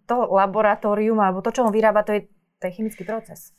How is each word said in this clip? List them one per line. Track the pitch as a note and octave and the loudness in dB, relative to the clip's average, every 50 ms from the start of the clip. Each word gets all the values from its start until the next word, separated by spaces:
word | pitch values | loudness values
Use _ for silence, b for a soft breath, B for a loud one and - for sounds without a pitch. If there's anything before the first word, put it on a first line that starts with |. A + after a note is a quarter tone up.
| _ | _
to | - A#3+ B3 | -4 -2 -2
laboratórium, | A#3 F#3+ F3+ G3 G3 G3 F#3+ G#3+ G#3+ G#3 G3+ G#3 - G#3+ G#3 G#3 G#3+ A3 A3+ G#3+ | 0 2 2 2 2 2 2 2 2 2 2 0 0 -2 0 0 0 0 2 2
alebo | G#3 F#3+ F#3 F#3 | 2 0 0 -2
to, | F#3+ A#3 | -4 -4
čo | A3+ - B3 | -2 0 0
on | A3 G3+ | 0 2
vyrába, | A3 A3 A3 G3+ G#3+ G#3 | 2 2 2 2 2 0
to | - G#3 | 0 -2
je, | G#3 G3+ - _ _ _ _ _ _ | -4 -4 -8 _ _ _ _ _ _
to | - F#3 | -10 -10
je | F3 - | -8 -6
chemický | A3 A3 G#3+ - | -8 -8 -8 -10
proces. | F3+ E3+ A3 A3+ A3 - E3+ - - - _ | -10 -8 -8 -8 -10 -12 -18 -20 -20 -20 _